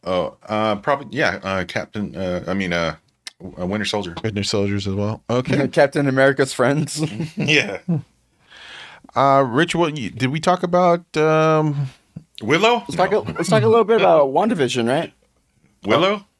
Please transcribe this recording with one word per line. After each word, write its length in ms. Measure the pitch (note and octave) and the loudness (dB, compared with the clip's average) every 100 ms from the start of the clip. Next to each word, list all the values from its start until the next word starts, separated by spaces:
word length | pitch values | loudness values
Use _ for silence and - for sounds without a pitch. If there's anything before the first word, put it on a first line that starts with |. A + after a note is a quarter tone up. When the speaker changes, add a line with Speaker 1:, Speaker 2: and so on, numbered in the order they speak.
Speaker 1:
Oh, 320 | F2+ F#2 D#2+ - - | -2 -2 -2 -8 -6
uh, 260 | G#2+ A2 G2+ | -2 0 -2
probably, 380 | B2 C#3 A#2+ A#2+ | -2 -2 -2 -2
yeah, 240 | B2+ F#2+ | -2 -2
uh, 200 | F#2+ F#2+ F2+ | -4 -4 -4
Captain, 480 | - E2+ G#2+ G2 D#2 | -6 -8 -8 -8 -6
uh, 280 | F#2 F2+ E2+ | -4 -4 -4
I 60 | F#2+ | -4
mean, 180 | F#2+ | -2
uh, 220 | E2+ E2 D2+ _ _ - _ | -2 -2 -6 _ _ -20 _
w-, 160 | F#2 F2+ | -16 -8
uh, 40 | F2+ | -6
Winter 180 | G#2 G2 | -4 -4
Soldier. 300 | G#2 F2+ E2+ | -4 -6 -8
Speaker 2:
Winter 200 | A2 G2+ | -6 -4
Soldiers 440 | G2 G#2+ G2+ G2+ G2 | -2 -2 0 -2 -4
as 80 | G2 | -4
well. 280 | G#2 A2 _ | -4 -6 _
Okay. 380 | A#2+ B2+ C#3 C3+ | -2 0 0 0
Speaker 3:
<laughs> 120 | - | 2
Captain 280 | C#3 D#3 C#3+ | 2 2 0
America's 440 | C3 C3+ C3+ C3+ | 4 2 4 -2
friends. 460 | - B2 D3 D#3+ D3 D#3 A2 | 2 2 2 -2 -4 -6 -4
<laughs> 160 | D#3+ - | -8 -4
Speaker 1:
Yeah. 400 | D3 D3+ G2+ F#2+ - D#3+ - _ _ _ _ - - - - - - - | 2 2 2 -6 -4 -4 -4 _ _ _ _ -20 -20 -20 -20 -20 -8 0
Speaker 2:
Uh, 280 | C3+ C#3 C3+ | 4 4 4
Rich, 280 | A#2 E3+ E3+ | 2 0 0
what 220 | E3+ D3+ | -2 -2
you, 120 | A2 | -8
did 200 | A2+ B2+ | -4 -2
we 100 | D#3 | 0
talk 240 | E3+ F3+ | 0 0
about? 520 | F3+ F3+ F3+ E3+ - D#3 | 0 2 2 2 -2 0
Um, 680 | D#3 D#3 D#3+ D#3 D#3 C#3+ C3+ - _ - _ - | 2 4 4 2 0 -2 -6 -10 _ -20 _ -10
Speaker 1:
Willow? 380 | G#2+ D#3+ A3 A#3 | -2 2 2 2
Speaker 3:
Let's 160 | G3+ E3+ | -2 -2
talk 160 | F#3+ | 0
Speaker 1:
No. 100 | G3+ | 0
Speaker 3:
a, 80 | - | -4
let's 160 | - E3 | -6 0
talk 140 | A3 | 2
a 40 | A3 | 4
little 160 | A3+ | 4
bit 140 | G#3 A3+ | 4 4
about 260 | F#3+ D#3+ C#3 | 6 4 4
WandaVision, 580 | C#3+ G#3+ F3+ B2+ B2+ A2+ | 2 0 0 0 0 0
right? 260 | C#3 E3 _ _ _ _ _ _ _ F#2+ | 0 -2 _ _ _ _ _ _ _ 0
Speaker 1:
Willow? 400 | C3+ F#3 G#3 G3+ _ | 2 2 0 -8 _